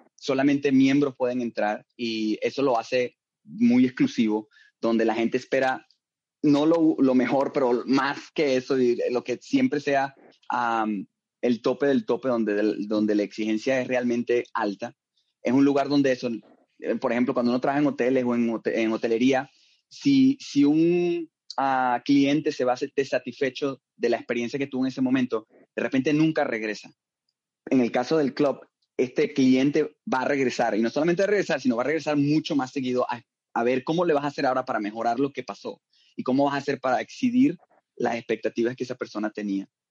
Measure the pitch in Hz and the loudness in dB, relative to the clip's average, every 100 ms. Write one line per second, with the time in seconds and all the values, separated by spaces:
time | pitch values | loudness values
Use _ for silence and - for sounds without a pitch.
0 | _ _ - 135 139 143 143 131 135 143 | _ _ -4 0 2 2 2 4 4 4
1 | 143 - 123 123 120 113 107 107 - - | 0 -2 -2 -2 -6 -2 -2 -4 -8 -8
2 | 117 110 107 104 120 - 139 113 113 127 | -6 -2 -2 -2 -2 -2 0 0 0 -2
3 | 123 _ _ _ - 110 120 123 127 - | -2 _ _ _ -12 0 4 4 4 2
4 | 135 - 110 107 107 _ _ _ 117 113 | 0 2 0 0 -4 _ _ _ 0 2
5 | 113 117 117 127 - 135 131 127 - _ | 2 0 0 -2 -2 0 0 -2 -10 _
6 | _ _ _ _ 151 143 156 170 156 - | _ _ _ _ 2 4 4 4 4 4
7 | 131 127 120 135 139 143 127 120 - 135 | 4 4 2 0 0 0 0 0 0 0
8 | 135 143 - - 143 127 127 131 123 120 | 0 -6 -8 -2 0 0 0 2 2 2
9 | 123 123 123 113 - 135 127 147 143 139 | 0 -2 -4 -8 -2 0 2 0 0 -2
10 | 135 - - _ - 123 120 113 110 101 | -2 -8 -20 _ -6 -2 0 0 -2 -4
11 | - _ _ _ 123 113 135 123 143 131 | -8 _ _ _ -2 0 0 0 2 0
12 | 107 120 131 117 107 104 107 - 104 107 | 0 -4 -2 -2 0 0 0 -2 -2 -2
13 | 107 104 101 - 107 110 131 131 123 127 | 0 0 -2 -4 -4 -2 -2 -2 -2 -2
14 | 123 117 120 120 120 110 104 98 120 - | -2 -2 0 -2 -2 -4 -4 -6 -12 -16
15 | _ _ _ _ 120 131 139 139 135 143 | _ _ _ _ 0 4 4 2 2 2
16 | 135 127 123 110 - _ _ - 87 113 | 2 0 -4 -8 -12 _ _ -12 -6 -4
17 | 127 120 127 127 120 127 139 139 147 123 | -2 0 0 0 0 0 0 0 0 0
18 | 120 131 120 120 117 110 - 113 113 110 | 0 0 0 0 0 -2 -2 -2 0 -2
19 | 117 113 127 131 147 _ _ _ _ - | 0 2 2 2 -2 _ _ _ _ -4
20 | 143 135 131 139 - 143 143 156 170 175 | 2 4 4 2 -2 2 4 4 4 2
21 | 175 170 160 _ - - 135 131 127 120 | 0 -2 -6 _ -12 -4 -2 0 0 0
22 | - 143 139 151 151 143 123 127 139 - | 2 4 4 2 -2 -2 -2 -2 -4 -4
23 | 131 127 123 - 135 - 143 131 _ - | -2 -4 -6 -6 -6 -4 -6 -8 _ -4
24 | 120 113 - 120 120 139 139 127 131 131 | -2 -2 -2 -4 -4 -6 -6 -4 -4 -2
25 | 127 131 - 110 - _ _ - 113 135 | 0 0 0 -4 -8 _ _ -6 -2 0
26 | 151 151 160 156 143 113 110 101 127 _ | 0 2 2 0 -2 -4 -6 -8 -12 _
27 | _ _ _ _ _ _ - 135 117 123 | _ _ _ _ _ _ -2 0 2 0
28 | 127 160 135 - 143 123 - _ _ - | 0 0 0 0 0 -2 -10 _ _ -4
29 | 127 - 147 - 131 127 143 156 147 _ | -4 0 -2 2 4 4 4 0 -2 _
30 | - 127 127 139 123 - 117 104 113 147 | -4 -4 -2 0 0 0 -2 0 0 0
31 | 170 170 196 208 165 147 127 117 131 160 | 0 2 2 0 0 -2 -2 0 -2 -2
32 | 151 147 143 151 156 143 127 143 127 123 | -2 0 2 0 0 -4 -4 -6 -4 -2
33 | - 120 - _ _ 110 117 127 143 165 | -2 -6 -12 _ _ -2 0 0 -2 -2
34 | 175 147 143 147 135 131 127 113 104 113 | 0 0 -2 -2 -2 -2 -2 -6 -6 -4
35 | 117 117 139 135 - 104 113 - _ _ | -2 -2 -2 -4 -12 -10 -12 -14 _ _
36 | _ - - 131 139 139 135 135 131 117 | _ -10 -2 0 0 -2 -4 -4 -2 -2
37 | 117 - 127 123 143 175 _ _ _ - | -4 -4 0 4 2 0 _ _ _ -6
38 | 117 117 - 110 113 120 117 123 123 123 | -6 -4 -6 -4 -4 -2 -2 -2 -8 -8
39 | 110 107 107 107 104 98 95 _ _ | -10 -6 -8 -6 -6 -6 -8 _ _